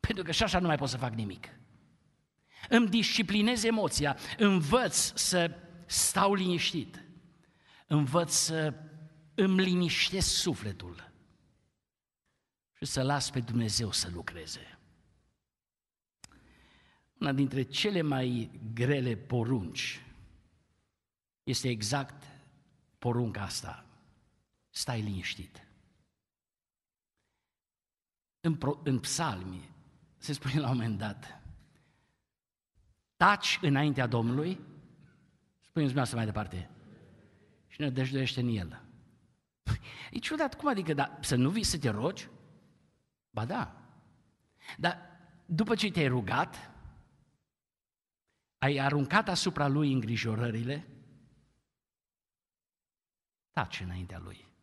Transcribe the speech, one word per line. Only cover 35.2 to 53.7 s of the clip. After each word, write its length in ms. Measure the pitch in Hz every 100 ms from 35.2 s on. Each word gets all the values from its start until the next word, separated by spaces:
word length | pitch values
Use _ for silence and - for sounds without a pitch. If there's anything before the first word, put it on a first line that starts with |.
| _ _ _ _
spuneți 340 | _ - 143
dumneavoastră 240 | 131 123 120
mai 100 | 110
departe, 440 | 104 101 92 87 - - - - - - _ _ _ _
"și 120 | -
ne 100 | 147
dăjduiește 500 | 127 131 135 127 -
în 80 | 123
El." 340 | 110 85 - - - - _ _ _ _ _ - - - - -
E 80 | 240
ciudat, 360 | - 311 285
cum 140 | - 294
adică, 260 | 220 165
dar 240 | 143 135 -
să 160 | - 123
nu 140 | 127
vii 120 | 214
să 160 | - 170
te 100 | 135
rogi? 400 | 104 135 196 - - - - _ _ _ _ _ _ _
Ba 140 | -
da. 460 | 113 196 - - - - - _ _ _ _ _ - -
Dar 400 | 170 - - - - - -
după 280 | 165 214
ce 160 | 226 214
te-ai 180 | 170 143
rugat, 560 | 123 98 127 165 - - - - - - _ _ _ _ _ _ _ _ _ _ _ _ _ _ _
ai 160 | 135 139
aruncat 500 | 139 147 135 202 220
asupra 380 | 175 190 160 143
Lui 260 | 139 151
îngrijorările, 920 | 131 110 113 113 110 120 113 120 143 - - - - - _ _ _ _ _ _ _ _ _ _ _ _ _ _ _ _ _ _ _ _ _ _
taci 300 | - 95